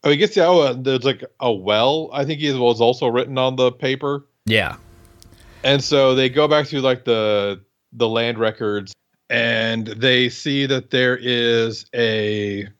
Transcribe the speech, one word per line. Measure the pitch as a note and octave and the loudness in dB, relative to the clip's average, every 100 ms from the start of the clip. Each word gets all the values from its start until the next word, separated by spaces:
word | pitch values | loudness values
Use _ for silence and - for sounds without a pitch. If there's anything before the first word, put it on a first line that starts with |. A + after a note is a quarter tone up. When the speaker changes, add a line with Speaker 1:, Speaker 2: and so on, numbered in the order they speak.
Speaker 1:
oh, | D3+ | 2
I | D3 | 2
guess, | G#3 G#3 | 2 4
yeah, | E3+ | 4
oh, | F3+ | 6
uh, | C#3+ | 4
there's, | B2+ B2+ C3 | 0 -2 0
like, | B2 C3 B2+ _ | 0 -4 -8 _
a | B2+ | -2
well, | G#2 F#2 G#2+ B2 D#3 D#3+ | -2 2 2 2 0 -4
I | C3 | -6
think | C#3+ D3+ | -6 -4
he | D3+ | -2
was | C3+ A#2+ A2+ | 0 2 2
also | A#2 B2+ C3 | 2 2 0
written | A#2+ C3 C3 | 0 -2 -2
on | C3 C3 | -2 2
the | B2+ | 0
paper. | B2 C#3+ C3+ C#3+ C#3+ C#3 _ - | 0 -4 -4 -4 -6 -10 _ 0
Speaker 2:
Yeah. | A2 F2+ - - - - - - - - - | 0 0 -6 -18 -20 -20 -20 -20 -20 -20 -6
Speaker 1:
And | B2+ C#3 | 0 0
so | C3+ D3 C3+ | 2 2 4
they | C3 C3 | 4 2
go | B2+ D3+ | 2 2
back | D3+ C#3+ | 2 0
to, | D3 | -2
like, | C3 B2+ | -2 -2
the, | B2+ A2+ G#2+ G#2 G2+ G2 G2 _ _ | 0 0 2 0 -2 -6 _ _ _
the | A#2+ A#2 | -4 -2
land | A2+ A#2 A2+ | 0 -2 -2
records, | A2+ G#2+ A2 G#2 G2 - _ _ _ | -2 -2 -4 -4 -6 -18 _ _ _
and | A#2+ A#2 A2+ A2+ A2+ A2 | -2 0 0 -2 -4 -6
they | G#2+ B2+ B2+ B2 | -2 2 2 0
see | - - C#3 C#3 | -4 -4 -2 -2
that | C3 - | -4 -2
there | C3 B2+ B2 | 0 0 0
is | B2 B2 A#2 A#2 A2+ G#2+ - | -2 -2 0 0 0 -4 -10
a | B2 A2+ A2 G#2+ G#2+ G#2 G2+ G2+ | -2 -2 0 -2 -2 -4 -6 -10